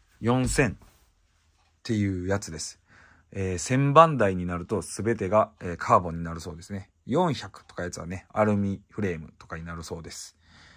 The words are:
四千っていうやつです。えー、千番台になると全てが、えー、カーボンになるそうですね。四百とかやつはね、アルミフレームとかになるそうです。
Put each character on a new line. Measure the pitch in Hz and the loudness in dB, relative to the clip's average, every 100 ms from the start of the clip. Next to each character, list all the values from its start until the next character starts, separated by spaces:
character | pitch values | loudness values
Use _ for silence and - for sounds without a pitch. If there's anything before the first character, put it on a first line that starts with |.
| _ _ | _ _
四 | 110 127 123 | 0 2 2
千 | - 127 | 2 2
っ | - - _ _ _ _ _ _ _ _ _ | -2 -14 _ _ _ _ _ _ _ _ _
て | - | -4
い | 110 101 92 | 0 0 0
う | 90 | -2
や | 98 | -2
つ | 104 | -4
で | 80 | -10
す。 | - - _ - - - _ | -12 -14 _ -20 -20 -20 _
え | - 95 90 | -6 -4 -4
ー、 | |
千 | - 127 139 | 0 2 6
番 | 143 165 143 | 8 8 6
台 | 104 90 | 2 2
に | 87 | -2
な | 87 | -4
る | 87 | -4
と | 104 | -4
全 | 80 - 104 104 | -4 -4 -2 -2
て | 95 | 2
が、 | 107 110 - | 2 2 -2
え | 92 | -10
ー、 | 82 | -6
カ | - 117 | 4 4
ー | |
ボ | 90 | 4
ン | 82 | -4
に | |
な | 82 | -8
る | 82 | -8
そ | 87 | -10
う | 82 | -14
で | |
す | - | -12
ね。 | 101 95 _ - | -12 -12 _ -2
四 | 139 180 135 | 0 0 -2
百 | - - - | -8 -16 -16
と | - | -10
か | |
や | 90 | -10
つ | 87 | -8
は | 85 | -10
ね、 | 95 - | -10 -6
ア | - | 0
ル | 107 104 | 2 2
ミ | 101 95 - | 0 -4 -8
フ | - | -6
レ | 101 | -4
ー | 82 | -4
ム | 76 - | -10 -20
と | - | -14
か | 82 | -12
に | |
な | 82 82 | -10 -12
る | |
そ | 80 85 | -10 -12
う | |
で | 80 | -12
す。 | - - - _ - - | -16 -18 -20 _ -20 -20